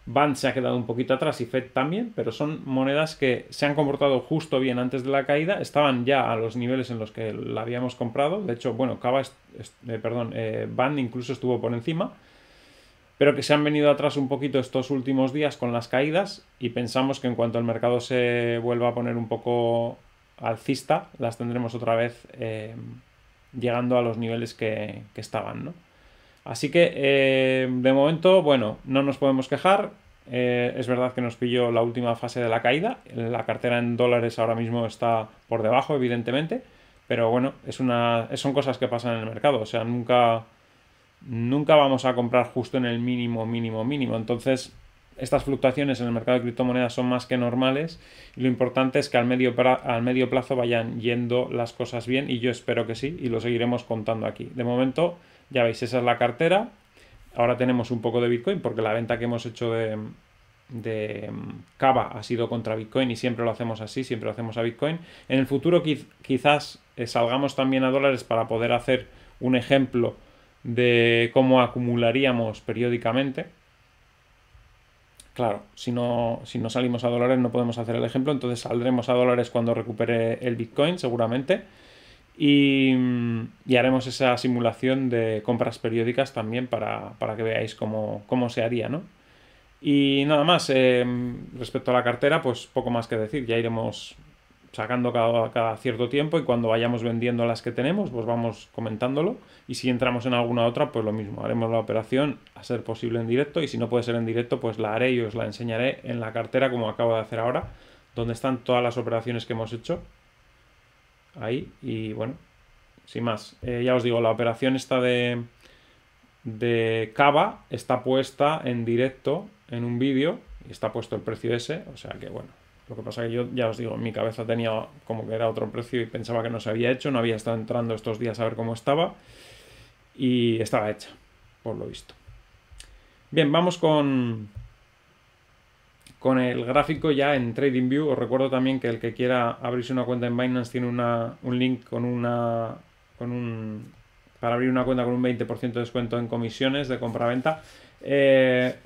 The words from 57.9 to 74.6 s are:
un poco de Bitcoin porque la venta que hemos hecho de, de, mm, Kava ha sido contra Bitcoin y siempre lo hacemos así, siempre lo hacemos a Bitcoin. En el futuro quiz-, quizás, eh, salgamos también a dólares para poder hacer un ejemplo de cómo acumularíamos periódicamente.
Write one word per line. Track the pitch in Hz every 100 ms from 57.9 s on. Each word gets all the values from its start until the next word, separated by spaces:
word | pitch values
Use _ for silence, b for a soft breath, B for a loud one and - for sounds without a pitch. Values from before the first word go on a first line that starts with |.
un | 120
poco | 120 120
de | 120
Bitcoin | 120 196 190
porque | 113 110
la | 110
venta | 117 113 117
que | 120
hemos | 117 120
hecho | 113 117
de, | 113 110 107 110 - _ _ _ _ -
de, | 117 113 110 107 104 107
mm, | 107 110 107 - -
Kava | 135 123 104
ha | 107
sido | - 117 117
contra | 117 113 110
Bitcoin | 110 139 127
y | 113
siempre | 127 117
lo | 113
hacemos | 110 117 110
así, | 107 135 131
siempre | 113 110
lo |
hacemos | 107 113 117
a |
Bitcoin. | 117 117 147 170 B B B
En | 131
el | 131
futuro | 135 170 170
quiz-, | 156 127 - _
quizás, | - 127 147 147 - - _ -
eh, | 117
salgamos | 120 117 131 139 135
también | 131 131
a | 131
dólares | 135 139 123
para | - 113 110
poder | 113 117
hacer | 120 - 127 - B B B
un | 123 127
ejemplo | 117 139 127 123 113 - b b b _
de | 120 120 123 117 117 117 117
cómo | 135 131 127
acumularíamos | 120 123 120 120 117 131 135 117 110 104
periódicamente. | - 110 120 120 113 127 139 131 185 _ _ _ _ _ _ _ _ _ _ -